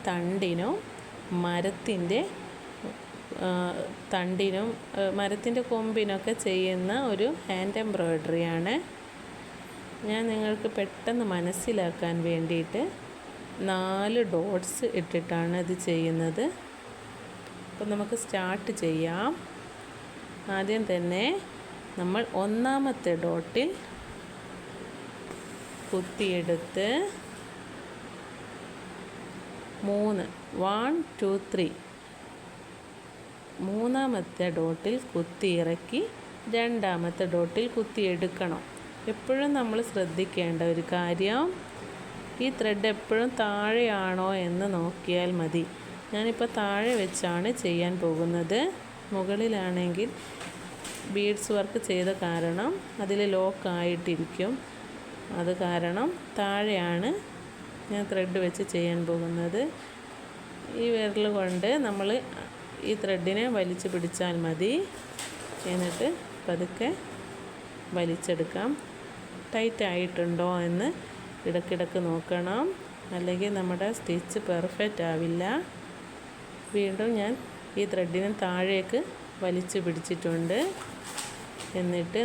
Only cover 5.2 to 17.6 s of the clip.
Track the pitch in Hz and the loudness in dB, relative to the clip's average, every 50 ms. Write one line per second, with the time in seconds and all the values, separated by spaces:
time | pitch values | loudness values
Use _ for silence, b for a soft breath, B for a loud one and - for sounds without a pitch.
5.2 | 202 190 208 208 - 240 240 254 240 247 240 220 220 220 214 220 208 202 196 190 | 2 2 0 0 0 2 2 2 2 2 2 2 2 2 2 2 2 2 2 0
6.2 | - 185 226 220 - 208 185 185 185 185 185 185 185 185 214 269 277 240 202 185 | 0 0 -2 0 2 2 4 4 4 4 2 2 2 2 2 2 2 2 2 4
7.2 | 214 269 320 - - - 190 185 190 202 196 220 220 214 202 190 170 165 165 156 | 4 2 2 0 -4 -4 -2 0 0 0 0 0 0 0 2 2 4 4 2 2
8.2 | 156 165 165 165 170 165 165 165 170 196 254 330 - - - - - - - - | 2 2 2 4 4 2 2 2 2 2 2 0 0 -4 -10 -14 -14 -14 -14 -14
9.2 | - - - - - - - - - - - - - - - - - 214 214 226 | -14 -14 -14 -14 -14 -14 -14 -14 -14 -12 -12 -12 -12 -12 -10 -6 -2 0 0 2
10.2 | 226 226 220 214 214 214 214 208 214 214 - 220 196 196 - - - 233 233 240 | 2 2 2 2 2 2 2 2 0 0 2 0 0 0 -2 -4 -2 0 2 2
11.2 | 226 202 180 175 170 175 180 180 - 240 226 202 180 170 165 - 175 170 170 170 | 2 2 2 2 2 0 0 0 0 2 2 4 2 2 0 0 0 0 2 2
12.2 | 165 170 170 165 165 160 175 165 160 - - 214 302 392 - - - - - - | 2 2 2 2 2 2 2 0 0 0 0 0 0 0 -2 -6 -12 -12 -14 -14
13.2 | - - - - - - - - 190 190 185 185 185 185 190 196 202 214 233 240 | -14 -14 -14 -12 -12 -12 -6 -2 0 0 2 2 2 0 0 2 2 4 4 4
14.2 | 233 180 175 165 170 208 196 180 180 - - - 254 226 - 185 165 - - 170 | 4 4 2 2 2 2 2 0 0 -2 -2 0 0 0 2 0 0 0 0 -2
15.2 | 170 - 170 170 165 170 175 180 175 170 185 180 - 180 170 165 165 165 165 160 | 0 2 2 2 2 2 2 2 2 0 0 0 2 2 2 4 4 4 4 4
16.2 | 165 165 160 190 247 339 - - - - - - - - - - - - - - | 2 2 2 2 0 0 -2 -4 -10 -14 -14 -14 -14 -14 -14 -14 -14 -14 -14 -14
17.2 | - - - - - - - - | -14 -14 -14 -14 -14 -14 -12 -12